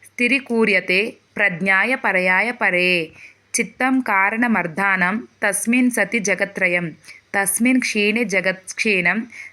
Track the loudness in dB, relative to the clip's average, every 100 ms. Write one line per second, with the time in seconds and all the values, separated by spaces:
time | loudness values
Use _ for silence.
0 | -12 -2 0 0 0 0 2 2 2 0
1 | -2 -6 _ -2 -2 0 0 2 0 0
2 | 0 0 2 2 0 -2 0 2 2 0
3 | -2 -10 -20 _ _ -6 -6 -2 0 0
4 | 2 2 2 0 0 0 -2 -2 0 2
5 | 0 -2 -8 _ -2 -2 0 2 2 0
6 | -2 -2 -2 -2 -4 -2 -2 0 -4 -8
7 | -20 -20 _ -2 0 0 2 2 0 0
8 | 0 0 0 0 -2 -4 -6 -4 0 2
9 | 0 -2 -4 -12 -20